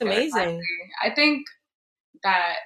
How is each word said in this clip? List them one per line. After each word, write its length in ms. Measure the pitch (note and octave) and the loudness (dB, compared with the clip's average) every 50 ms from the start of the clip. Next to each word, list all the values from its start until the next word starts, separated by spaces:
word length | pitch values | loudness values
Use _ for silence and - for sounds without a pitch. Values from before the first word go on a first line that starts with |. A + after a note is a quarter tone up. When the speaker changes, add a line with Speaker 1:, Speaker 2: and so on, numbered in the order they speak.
Speaker 1:
Right. 100 | A#3 G3 G3 | -2 0 2
Speaker 2:
amazing. 140 | A3 D4 | 2 0
Speaker 3:
Exactly. 360 | D#4 B3+ G3+ F3+ E3+ E3+ E3+ E3+ F3 F3 E3+ F3+ - - - - | 0 0 0 0 -2 -4 -4 -6 -8 -8 -10 -12 -12 -6 -4 -4
I 60 | A3 - | 0 2
think 320 | D4 D4 D4+ D4 C4+ - - - _ _ _ _ _ _ _ _ _ _ _ _ _ - | 4 4 4 4 2 -4 -10 -18 _ _ _ _ _ _ _ _ _ _ _ _ _ 0
that 320 | F#3+ F#3 F3+ F3 F3 E3 - - | 2 2 2 2 0 -2 -4 -4